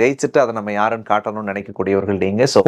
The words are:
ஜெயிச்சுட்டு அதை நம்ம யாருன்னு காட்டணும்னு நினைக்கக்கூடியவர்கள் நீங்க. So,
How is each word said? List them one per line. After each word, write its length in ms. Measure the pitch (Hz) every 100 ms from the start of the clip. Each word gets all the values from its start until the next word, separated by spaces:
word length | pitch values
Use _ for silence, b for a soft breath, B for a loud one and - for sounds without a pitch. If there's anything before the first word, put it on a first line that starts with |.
ஜெயிச்சுட்டு 400 | 123 135 139 147
அதை 100 | 120 113
நம்ம 140 | 104 104
யாருன்னு 340 | 110 113 107
காட்டணும்னு 380 | 107 113 107 104
நினைக்கக்கூடியவர்கள் 720 | 98 98 98 95 98 95 95 95
நீங்க. 200 | 104 135
So, 100 | 104